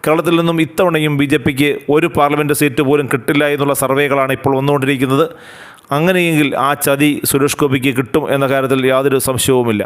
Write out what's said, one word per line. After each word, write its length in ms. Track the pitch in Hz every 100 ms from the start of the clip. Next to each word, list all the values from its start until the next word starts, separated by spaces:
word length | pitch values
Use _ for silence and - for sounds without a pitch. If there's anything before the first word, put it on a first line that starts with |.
| -
കേരളത്തിൽ 300 | 160 170 170
നിന്നും 180 | 170 165 160
ഇത്തവണയും 480 | - 185 160 151 143
ബി 60 | 143
ജെ 120 | 147 123
പിക്ക് 240 | 135 147 - -
ഒരു 180 | 147 160 139
പാർലമെൻറ്റ് 380 | 143 147 151 147
സീറ്റ് 220 | 147 120 135
പോലും 180 | 147 131
കിട്ടില്ല 320 | 135 110 147 147
എന്നുള്ള 200 | 147 143
സർവേകളാണ് 580 | 135 131 135 143 139 135 131
ഇപ്പോൾ 160 | - 135
വന്നുകൊണ്ടിരിക്കുന്നത്. 680 | 139 143 135 139 127 135 160 - - - - - _
അങ്ങനെയെങ്കിൽ 640 | 139 170 185 170 156 143 - 135
ആ 60 | 143 -
ചതി 360 | 139 147 143 -
സുരേഷ് 280 | 143 143 -
ഗോപിക്ക് 300 | 147 135 135 120
കിട്ടും 260 | 120 156 143 139
എന്ന 100 | 135
കാര്യത്തിൽ 320 | 135 131 135 131
യാതൊരു 280 | 131 135 131 131
സംശയവുമില്ല. 560 | 127 - 127 117 104